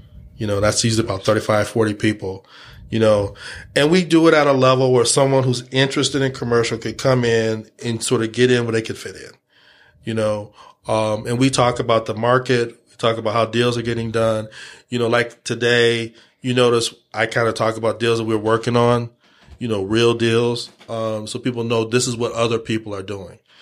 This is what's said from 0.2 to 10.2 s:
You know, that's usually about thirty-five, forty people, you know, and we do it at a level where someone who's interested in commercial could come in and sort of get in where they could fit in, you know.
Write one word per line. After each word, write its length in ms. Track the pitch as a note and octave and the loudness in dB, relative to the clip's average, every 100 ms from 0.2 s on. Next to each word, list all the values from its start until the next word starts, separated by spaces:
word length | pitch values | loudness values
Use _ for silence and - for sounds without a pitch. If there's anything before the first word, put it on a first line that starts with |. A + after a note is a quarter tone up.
| - - | -20 -8
You 100 | G#2 | -4
know, 140 | G2+ | 0
that's 220 | G#2 - | 0 2
usually 200 | A#2 A2 A2 | 0 0 -2
about 180 | F#2+ | -2
thirty-five, 420 | - G#2+ - G#2 G2+ | 0 0 2 0 0
forty 260 | A#2 G#2+ | 0 -2
people, 520 | G#2 A2 G#2 F#2+ G2 - - - - - | 0 -2 -2 -8 -12 -16 -20 -20 -20 -6
you 100 | A2 | 2
know, 340 | A2 G#2 G2+ - - - - | 4 4 0 -8 -16 -16 -4
and 160 | C#3+ D3 | 0 4
we 140 | F#3 | 2
do 240 | D#3+ E3 E3 | 4 4 6
it 60 | |
at 120 | D#3 C#3+ | 6 4
a 60 | |
level 400 | C3+ C3 C3 C3 | 4 4 4 4
where 120 | B2+ | 4
someone 380 | A#2 - C3+ C3+ | 2 2 2 2
who's 220 | B2+ B2 - | 2 -4 -2
interested 500 | C3 C#3 D3 C3 C#3 | 0 0 0 -2 0
in 100 | C3+ | -2
commercial 460 | C3 A#2+ A#2+ A2+ A2+ | -4 0 0 0 -4
could 180 | A#2 - | -8 -2
come 280 | C3+ B2+ | 0 2
in 440 | A#2+ A2+ A2 A2 G#2+ - | 2 2 0 -4 -8 -10
and 180 | A#2+ A2+ | -6 -6
sort 200 | - A#2+ | -2 -2
of 80 | A2+ | -2
get 180 | A2+ B2+ | 2 2
in 100 | B2 | 2
where 80 | A#2 | 0
they 80 | A2 | -4
could 140 | A2 - | -4 -10
fit 200 | G2+ E2 | -14 -16
in, 160 | - _ _ _ _ _ _ _ | -20 _ _ _ _ _ _ _
you 100 | A2+ | -6
know. 400 | A2 | -2